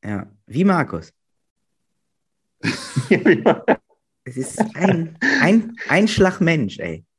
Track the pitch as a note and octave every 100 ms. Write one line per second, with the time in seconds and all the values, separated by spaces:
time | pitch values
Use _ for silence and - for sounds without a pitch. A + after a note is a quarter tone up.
0 | G#2 G#2 - _ _ A#2+ F#3+ F3+ C#3+ E2+
1 | D#2+ _ _ _ _ _ _ _ _ _
2 | _ _ _ _ _ _ - - - -
3 | - - - F3 - - - - _ _
4 | _ _ - B2 C3 - A3 - F#3+ E3+
5 | E3 - - C4+ D3 A3+ A3 - - D#3
6 | G#3+ G#3 F#3+ F#3 E3 D#3+ G#2 - E2+ E2
7 | _